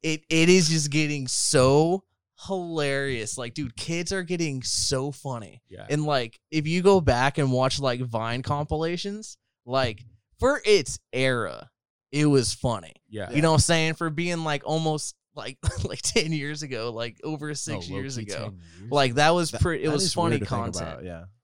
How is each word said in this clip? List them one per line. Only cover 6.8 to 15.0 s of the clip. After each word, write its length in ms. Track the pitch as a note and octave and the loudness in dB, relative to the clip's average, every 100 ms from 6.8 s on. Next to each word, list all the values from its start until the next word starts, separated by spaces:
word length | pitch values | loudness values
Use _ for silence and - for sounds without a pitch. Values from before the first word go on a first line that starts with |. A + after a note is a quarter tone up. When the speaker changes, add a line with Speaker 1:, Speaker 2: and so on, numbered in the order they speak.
Speaker 1:
go 200 | F#3 F#3+ | 6 6
back 360 | C3+ A#2+ C3+ - | 4 2 2 2
and 140 | C#3 | 2
watch, 280 | B2+ C3 C#3 | 2 2 0
like, 220 | C3+ B2 | -2 -2
Vine 400 | B2 A2+ A2+ A#2+ | -4 -4 -2 -4
compilations, 960 | C3 D3 D3 D#3 D#3+ F3 G3+ G#3 A3 - _ _ | -4 -4 -2 -2 -2 -4 -8 -10 -14 -20 _ _
like, 380 | A#2+ C3 B2 G2+ - _ _ _ | -4 -2 -2 -4 -18 _ _ _
for 220 | B3+ C#4+ | 0 2
its 340 | G#3 G3+ C3+ - _ | 4 4 4 -10 _
era, 580 | B2 C3 B2 F#2+ A#1 - _ _ _ _ | -2 0 0 -4 -8 -16 _ _ _ _
it 140 | C#3+ | 2
was 280 | D3+ C#3 A2 | 4 4 2
funny. 400 | - B2+ G#2+ D#2+ - _ | -2 -2 -4 -8 -20 _
Speaker 2:
Yeah. 220 | G#2+ F#2+ | -10 -4
Speaker 1:
You 100 | C#3+ | 2
know 100 | D#3+ | 4
what 60 | D#3 | 4
I'm 40 | |
saying? 320 | - E3 D#3+ | 4 2 2
For 140 | D#3 E3 | 0 -4
being, 340 | D3+ F3 E3+ | -2 -2 -2
like, 200 | D#3+ C#3+ | -2 -4
almost, 500 | - D#3+ D#3+ D3+ | -2 0 0 -2